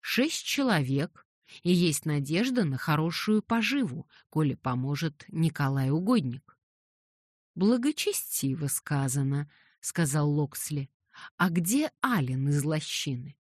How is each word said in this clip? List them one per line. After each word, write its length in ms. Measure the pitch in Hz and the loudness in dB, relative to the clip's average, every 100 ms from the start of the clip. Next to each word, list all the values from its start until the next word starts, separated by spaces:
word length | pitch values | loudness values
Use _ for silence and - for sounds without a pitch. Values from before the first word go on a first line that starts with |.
«Шесть 440 | - - 285 - | -2 0 0 0
человек, 800 | - - 269 180 131 135 156 - _ _ _ - | -4 0 2 2 2 0 -2 -8 _ _ _ -6
и 100 | 175 | 2
есть 320 | 180 175 147 | 4 4 2
надежда 600 | 156 147 139 165 247 254 | -2 -2 0 0 0 0
на 120 | 175 135 | 0 -2
хорошую 680 | - 151 160 165 - 214 | 0 0 0 -2 0 0
поживу, 680 | - 226 208 277 214 135 - - _ | 2 0 0 0 -2 -4 -12 -20 _
коли 260 | 151 151 | 0 0
поможет 720 | - - 127 131 143 160 - - | 0 -2 -2 -2 -2 -4 -6 -10
Николай 640 | - 165 - 139 139 131 | 0 0 2 0 0 0
Угодник». 680 | 151 190 247 135 127 _ _ _ _ _ _ _ _ _ _ _ | 0 2 2 2 -6 _ _ _ _ _ _ _ _ _ _ _
«Благочестиво 1120 | - 196 247 262 302 - 403 - - 139 135 143 | 0 2 4 0 -2 -2 -4 -6 -4 -2 -2 -4
сказано», 840 | - - 147 135 135 135 139 143 _ _ _ | -4 -2 -2 0 0 0 0 -4 _ _ _
сказал 500 | - - 156 151 147 | -8 -2 0 2 2
Локсли. 600 | 147 143 - - 147 135 _ _ - - _ | 2 -2 -4 -6 -6 -8 _ _ -20 -20 _
«А 120 | 180 | 0
где 440 | 170 170 254 302 _ | 2 2 0 0 _
Ален 440 | 262 226 127 131 139 | 0 0 0 0 2
из 160 | 147 | 2
лощины?» 720 | 143 156 - - - 123 135 - | 2 -2 -4 -6 -4 -6 -8 -16